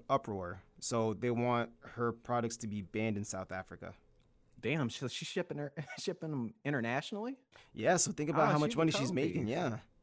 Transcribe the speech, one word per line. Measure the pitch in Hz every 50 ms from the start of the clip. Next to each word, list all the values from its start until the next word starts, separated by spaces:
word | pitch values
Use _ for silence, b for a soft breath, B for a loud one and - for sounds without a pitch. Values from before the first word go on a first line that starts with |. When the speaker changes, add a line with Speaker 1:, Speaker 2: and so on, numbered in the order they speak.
| - -
Speaker 1:
uproar. | 135 135 - - 104 95 90 87 92 92 - - _ -
So | - - 127 117 113 110 107
they | 92 123 123
want | 120 117 120 123 120 120 117 117 - - - - -
her | 120 120 117 117
products | 117 - - 123 120 117 117 117 -
to | 120
be | 107 104 104 95
banned | - - 107 110 113 107
in | 101 104
South | - - 95 92 - 92
Africa. | 92 92 - 92 - - 90 92 - _ _ - _ - _ _ _ _ _ - -
Speaker 2:
Damn, | - 113 147 165 135 113
so | - - 139
she's | 120 - - 165 -
shipping | - 185 170 - 151 143
her, | 147 143 - - 147
<laughs> | - - -
shipping | - 196 175 - 165 160
them | 151 131 117 104 - _ -
internationally? | 139 147 131 113 117 123 139 - - 226 202 220 247 277 - _ _ B B B B B
Speaker 1:
Yeah, | - 110 143 185
so | 170 - -
think | - - 151 147
about | 156 160 151
Speaker 2:
Oh, |
Speaker 1:
how | - 147
Speaker 2:
she | 147
Speaker 1:
much | 151 143 -
Speaker 2:
can | 147
Speaker 1:
money | 160 160
she's | - - 135 120
Speaker 2:
totally | - 123 143 160
Speaker 1:
making, | 180 165 123
yeah. | 107 127 170 180 131 110 127 - - _ _